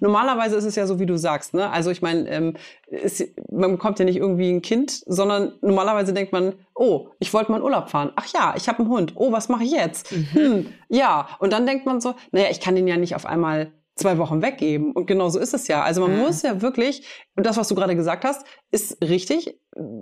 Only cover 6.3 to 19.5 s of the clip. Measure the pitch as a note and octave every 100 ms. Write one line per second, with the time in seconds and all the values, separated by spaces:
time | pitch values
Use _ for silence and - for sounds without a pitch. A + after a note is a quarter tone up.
6.3 | F#3 F#3 F#3+ _ - B3 D3+ - - E3+
7.3 | G#3+ G#3+ A3 C#4 A3 - - C#3+ - -
8.3 | E4+ F3 - - A#3 A3+ A#3+ D#3+ - B3+
9.3 | A3 - A#3+ A#3 D4+ E3 - - F3+ D3
10.3 | F3+ D4 G#3 - - - A#3+ B3+ D#3 C#3
11.3 | - F#3+ A3 B3 C4+ C4+ B3+ B3 B3 -
12.3 | F#3 G3 - F#3 F#3 F#3 F3 F3 - -
13.3 | E3 D#3+ D#3 D#3 - _ - G3 E3+ D#3
14.3 | D#3 B3+ - D#3 D3+ D3+ D#3 F3+ F#3+ F3
15.3 | F3+ A#3+ - - D3 D3+ E3+ F#3 G3+ C#4+
16.3 | E4+ C#4+ F#3+ A#3+ B3+ B3+ C4+ - - -
17.3 | - G#3 G#3+ G#3+ F#3 F#3+ E3+ E3 F3 C4
18.3 | C#4 - - _ G#3+ - - C4 F#3 -
19.3 | D#4+ -